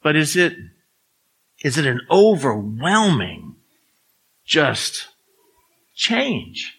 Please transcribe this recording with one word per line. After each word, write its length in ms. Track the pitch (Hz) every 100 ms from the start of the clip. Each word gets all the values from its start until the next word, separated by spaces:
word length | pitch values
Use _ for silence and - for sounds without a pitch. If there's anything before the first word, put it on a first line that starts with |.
But 140 | 156 151
is 220 | 151 165
it, 160 | 175 113 90 _ _ _ _ _ _ _ _ _ 143
is 120 | 131
it 80 | 143
an 140 | 123 -
overwhelming 1500 | 190 208 190 135 107 104 110 151 214 214 147 92 - - - _ _ _ _ _ _ _ _ -
just 640 | 160 143 107 - - - _ _ _ _ _ _ _ _ -
change? 800 | - 226 269 139 85 - -